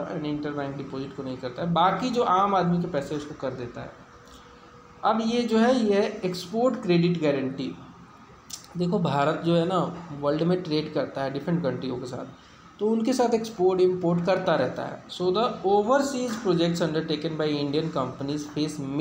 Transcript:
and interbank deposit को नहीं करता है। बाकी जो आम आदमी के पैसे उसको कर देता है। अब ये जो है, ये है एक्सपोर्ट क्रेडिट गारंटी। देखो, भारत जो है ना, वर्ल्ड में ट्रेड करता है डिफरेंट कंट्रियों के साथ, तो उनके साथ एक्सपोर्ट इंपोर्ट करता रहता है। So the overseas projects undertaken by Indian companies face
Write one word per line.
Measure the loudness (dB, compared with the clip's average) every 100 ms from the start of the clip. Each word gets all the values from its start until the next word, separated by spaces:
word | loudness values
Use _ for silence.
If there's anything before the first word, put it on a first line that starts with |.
| -4 -6
and | -4
interbank | -4 -4 -6 -6 -8
deposit | -8 -8 -8 -8
को |
नहीं | -10 -8
करता | -8 -6
है। | 0
बाकी | 4 4 2 0 0
जो | 4 4
आम | 4 4
आदमी | 2 2
के | 0
पैसे | -2 -4 -6
उसको | -8 -8
कर | -8 -6
देता | -10 -12
है। | -14 -16 -20 -20 -20 -20 -20 -20 -20 -20 -20 -2 0
अब | 2 2
ये | 0 2
जो | 4
है, | 6 4 4
ये | 4
है | 2 -2 -4
एक्सपोर्ट | -4 -4 0 2 2
क्रेडिट | 2 4 4 4
गारंटी। | 2 0 -2 -4 -8 -8 -16 -20 -20 -20 -20 -20 -18 -18 -12 -4
देखो, | 0 2
भारत | 2 2 2 2 2
जो | 2
है | 4
ना, | 2 0 -4 -12 -4
वर्ल्ड | -2 2
में | 2 0
ट्रेड | 0 -2 -2
करता | -4 -4 -4
है | -6
डिफरेंट | -4 -2 0
कंट्रियों | 0 -4 -6 -6
के | -8
साथ, | -10 -12 -16 -20 -20 -20 -4
तो | 0
उनके | 2 2
साथ | 2 2
एक्सपोर्ट | 2 -2 2 2 6
इंपोर्ट | 4 4 2 2 2
करता | 0 2 2
रहता | 0 -4 -8
है। | -10 -14 -4
So | 0
the | 2 0 -2 2
overseas | 2 4 2 2 -2 -4 -2 0
projects | 2 2 2 0
undertaken | -2 -2 -4 -4 -2
by | -2 0
Indian | 0 -2 -2 -2
companies | -4 -4 -6 -6 -6
face | -4 -4 -4 -6 0